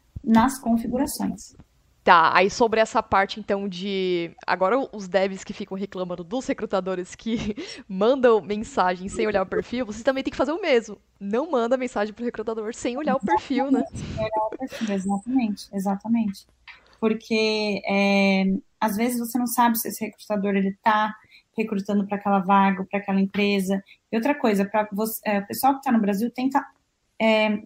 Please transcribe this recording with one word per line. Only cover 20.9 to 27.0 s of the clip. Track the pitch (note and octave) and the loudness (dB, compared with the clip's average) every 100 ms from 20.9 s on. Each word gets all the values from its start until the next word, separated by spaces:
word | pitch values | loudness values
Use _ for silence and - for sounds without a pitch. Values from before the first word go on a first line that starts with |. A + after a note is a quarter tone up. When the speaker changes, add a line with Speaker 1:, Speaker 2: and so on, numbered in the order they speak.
| G#3+ G#3+ - _ - _ - | 2 0 -4 _ -20 _ -6
Speaker 1:
recrutando | A3 G3+ G3 G#3 G3+ | -2 -2 0 0 0
pra | G3+ | -2
aquela | G3+ G3 | 0 0
vaga | F#3 G3 G3 F#3+ | 4 6 6 2
ou | F#3+ | -2
pra | G3+ | -4
aquela | G3 G3 | -2 0
empresa. | G3 G3+ G3+ G3+ F#3+ G3 - - _ | 0 2 2 2 0 -2 -4 -20 _
E | A3+ | -2
outra | C#4+ | 0
coisa, | D4 A#3+ G3+ G3 | 2 2 2 2
pra | A3 G#3+ | 0 -2
você, | G3+ A3 - | -2 -4 -4
é, | - G3+ | -2 -2
o | G3 | -2
pessoal | A3+ C4+ C#4 | 0 0 0
que | |
tá | C4+ | 2
no | A3+ | 2
Brasil, | G3+ G3+ A#3 | 2 0 -2
tenta, | - C4 C4+ - _ _ _ | -2 -2 -2 -4 _ _ _